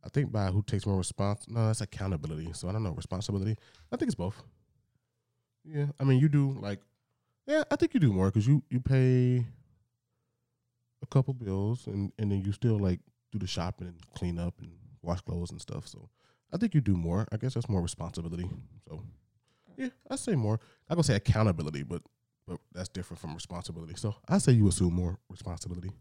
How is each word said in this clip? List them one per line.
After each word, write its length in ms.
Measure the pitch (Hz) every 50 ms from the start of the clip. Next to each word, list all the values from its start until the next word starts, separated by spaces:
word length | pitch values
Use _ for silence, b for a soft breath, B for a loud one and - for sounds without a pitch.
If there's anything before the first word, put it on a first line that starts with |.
| -
I 60 | 123
think 220 | - 143 147 -
by 160 | 113 107 98
who 160 | 95 92 107 101
takes 220 | - - 98 -
more 140 | 107 98 95
respons-, 460 | 90 - - - 98 101 104 - - -
no, 180 | 113 117 113
that's 140 | 110 110 -
accountability. 720 | 104 - - - 101 95 95 78 73 78 80 78 80 85 82
So 160 | - - 87
I 20 |
don't 100 | 95 110 110
know, 80 | 95
responsibility. 640 | 80 - 87 - 90 92 104 - 104 98 95 107 110 - b b b b b b
I 60 | -
think 100 | 254 339
it's 80 | 247 -
both. 260 | - 87 92 104 - - - _ _ _ _ _ _ _ _ _ _ _ _ _ _ _ _ _ _ _ _ _ _ _
Yeah, 220 | 156 156 147 143 143 143 _
I 40 | 135
mean, 140 | 139 131 127
you 80 | 143 156
do, 280 | 143 147 139 135 135 -
like, 200 | 98 101 101 95 _ _ _ _ _ _ _ _ _ _ _ _ _
yeah, 180 | - 294 311 285 -
I 60 | 294
think 180 | 294 339 311 -
you 60 | 254
do 120 | 160 123
more 200 | 101 92 95 98
'cause 160 | 95 110 104
you, 160 | 120 147 147 - _
you 80 | - 127
pay 680 | 127 - 135 131 131 127 127 127 127 123 123 123 120 117 - - _ _ _ _ _ _ _ _ _ _ _ _ _ _ _ _ _ _ _ _ _ _ _ _ _ _ _ _ -
a 20 |
couple 300 | - - 135 127 - 135
bills 500 | 127 120 98 95 95 98 104 117 123 -
and, 260 | - 101 101 101 98 -
and 140 | - 110 101
then 100 | 101 98 95
you 80 | 101
still, 280 | 98 - - 120 110 104
like, 200 | 101 92 90 87 _ _ _ _ _ _
do 60 | -
the 80 | 104 95
shopping 420 | 90 - - 85 90 90 - 90
and 100 | 87 87 85 - - -
clean 240 | - 90 90 85 85
up 160 | 85 87 - _
and 120 | - - - - - - - - -
wash 180 | 85 85 92
clothes 300 | - - - 85 87 85
and 100 | - -
stuff. 260 | - - - - -
So 220 | - - - - - _ _ _ _ _ _ _ _
I 60 | -
think 160 | 175 226 220 -
you 80 | 156
do 140 | 120 101 98
more. 300 | 87 82 82 87 98 113 -
I 60 | -
guess 160 | 107 - 131 -
that's 160 | 113 117 -
more 120 | 101 92
responsibility. 680 | 85 85 - - 87 85 - - 82 82 85 85 90 92 - - - - - - _
So 160 | - 78 78 - - - _ _ _ _ _ _ _ _ _ _ _ -
yeah, 120 | - 262 254 _ _ _ -
I 60 | 262
say 180 | 269 - - 208
more. 240 | 139 110 107 110 113 b b b b b b
I 60 | -
gonna 80 | 175 160
say 120 | 135 110
accountability, 680 | 98 - - - 110 110 107 87 80 80 73 78 69 71
but, 180 | - 87 82 - _ _ _ _ _ _ _ _
but 120 | - 90 - _ _ _
that's 160 | 87 92 -
different 300 | _ 95 87 - 85 -
from 140 | - 82 76
responsibility. 580 | 87 - - 90 85 82 - 82 82 82 80 -
So 180 | - - 107 101 - _
I 120 | - - 202
say 140 | - - 123
you 140 | 113 104
assume 280 | 98 87 - 92 87 82
more 240 | 87 90 87 92 - _ _
responsibility. 600 | 95 - - 92 87 82 - 90 90 87 87 95 - -